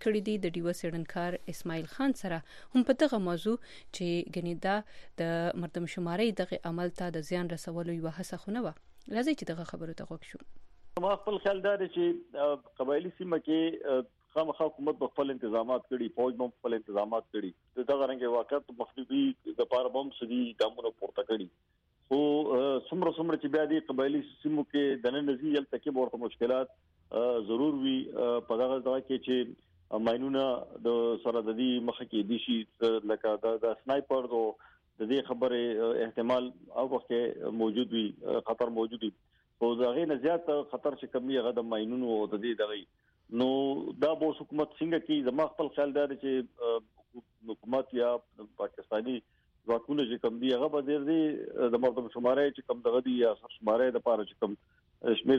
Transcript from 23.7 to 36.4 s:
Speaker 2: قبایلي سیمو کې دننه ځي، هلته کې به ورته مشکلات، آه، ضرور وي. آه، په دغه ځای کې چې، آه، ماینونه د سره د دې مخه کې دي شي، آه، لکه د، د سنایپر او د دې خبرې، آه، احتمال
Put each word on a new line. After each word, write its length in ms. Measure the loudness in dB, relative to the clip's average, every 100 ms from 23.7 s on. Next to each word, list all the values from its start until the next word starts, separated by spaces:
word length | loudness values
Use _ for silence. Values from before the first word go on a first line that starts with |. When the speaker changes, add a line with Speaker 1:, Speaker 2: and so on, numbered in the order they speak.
| 0 0
Speaker 2:
قبایلي 300 | 0 2 0 -4 -6
سیمو 220 | -2 -2 0
کې 320 | 2 2 2
دننه 320 | 0 0 0 0
ځي، 100 | 2 0
هلته 200 | 0 -6
کې 120 | -2
به 100 | 0
ورته 220 | 0 -2
مشکلات، 500 | -6 -2 2 2 0 -8 _ _ -6
آه، 260 | 0 2 2 0
ضرور 260 | 2 2
وي. 240 | 2 0 0 -2
آه، 280 | 0 2 2 0
په 60 | 2
دغه 160 | 2 2 0
ځای 140 | -2 0
کې 80 | -4 0
چې، 100 | 0 0 -8 _ _ -6
آه، 80 | 0
ماینونه 460 | 2 2 0 2 2 0 -4 -2 2
د 20 | 2 2 0
سره 160 | 0 0
د 80 | 0 0
دې 240 | 2 0 -2
مخه 160 | -6
کې 160 | -4 -2 0
دي 80 | -2
شي، 180 | 0 -2 -2 0
آه، 180 | 2 2 0
لکه 240 | 0 2 2
د، 160 | 2 2
د 120 | 0 -2
سنایپر 420 | -2 -2 2 0 0
او 120 | 0 0 -4 -16 _ _ -6
د 20 | 0
دې 100 | 0 0
خبرې، 360 | 0 2 2 0 2
آه، 280 | 2 2
احتمال 460 | 0 0 2 2